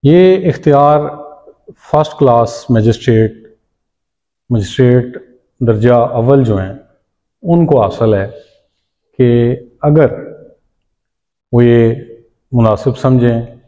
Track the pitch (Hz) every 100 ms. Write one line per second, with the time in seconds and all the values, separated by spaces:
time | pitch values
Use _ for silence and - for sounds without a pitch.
0 | 139 170 185 185 180 131 - 143 143 151
1 | 151 - - - - _ - - - 151
2 | 156 - 135 117 113 - - 113 110 110
3 | - 113 110 - - _ _ _ _ _
4 | _ _ _ _ _ 120 98 - 127 123
5 | 120 - - _ _ _ 120 107 117 120
6 | 120 120 117 139 123 104 92 110 _ _
7 | _ _ _ _ 196 170 160 139 101 -
8 | 113 104 98 - - _ _ _ _ _
9 | _ _ 127 120 120 123 - _ 151 151
10 | 147 - - - - _ _ _ _ _
11 | _ _ _ _ _ 120 120 120 113 113
12 | - - _ _ _ 123 113 104 - 113
13 | 131 131 120 117 120 -